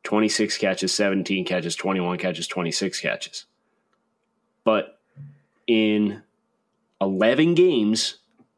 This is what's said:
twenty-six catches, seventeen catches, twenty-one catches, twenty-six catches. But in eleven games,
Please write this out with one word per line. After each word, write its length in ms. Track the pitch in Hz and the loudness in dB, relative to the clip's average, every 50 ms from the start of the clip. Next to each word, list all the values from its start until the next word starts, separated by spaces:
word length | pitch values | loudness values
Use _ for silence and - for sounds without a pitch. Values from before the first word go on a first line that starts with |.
| - | -6
twenty-six 540 | - 104 107 110 107 - - 107 104 - - | -2 0 2 2 2 2 0 -2 -2 -2 -2
catches, 340 | - 95 92 - - 92 - | -2 -2 -2 -2 -2 -2 -2
seventeen 520 | - 104 98 98 98 87 - 98 92 87 | 0 0 0 0 0 -2 -2 -2 -4 -2
catches, 300 | - 92 90 82 87 82 | -2 -4 -4 -4 -4 -6
twenty-one 440 | - - 95 95 95 87 87 90 87 | -6 -4 -2 -2 -2 -2 -2 -4 -4
catches, 260 | 95 90 85 85 85 | -4 -4 -6 -6 -8
twenty-six 540 | - - 92 87 82 78 - 98 92 - - | -8 -6 -4 -4 -4 -2 -2 -4 -4 -4 -4
catches. 460 | - - - - - - - - - _ _ _ _ _ _ _ _ _ _ _ _ _ _ _ _ _ _ _ _ _ _ _ - | -6 -6 -6 -6 -8 -12 -14 -16 -18 _ _ _ _ _ _ _ _ _ _ _ _ _ _ _ _ _ _ _ _ _ _ _ 0
But 360 | 113 110 - - - - _ _ _ _ - - - - _ _ _ _ _ _ | 2 2 2 0 -4 -10 _ _ _ _ -20 -20 -20 -20 _ _ _ _ _ _
in 560 | - 117 110 110 107 107 104 104 101 101 104 - _ _ _ _ _ _ _ _ _ _ _ _ _ _ - | 0 2 4 4 4 4 2 2 0 -2 -4 -12 _ _ _ _ _ _ _ _ _ _ _ _ _ _ -4
eleven 540 | 98 98 95 92 104 113 123 139 160 170 175 | -2 -2 0 2 2 4 4 4 4 4 4
games, 640 | 170 180 185 151 117 107 107 110 110 - - - - _ _ _ _ _ _ _ | 4 4 4 4 2 2 2 0 0 -2 -4 -6 -10 _ _ _ _ _ _ _